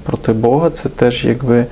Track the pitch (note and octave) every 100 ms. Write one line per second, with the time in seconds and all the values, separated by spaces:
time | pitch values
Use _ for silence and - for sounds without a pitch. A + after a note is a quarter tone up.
0 | - - - A2 A#2 C#3 E3 E3 - -
1 | B2 A#2+ - A#2+ B2+ A#2+ A#2+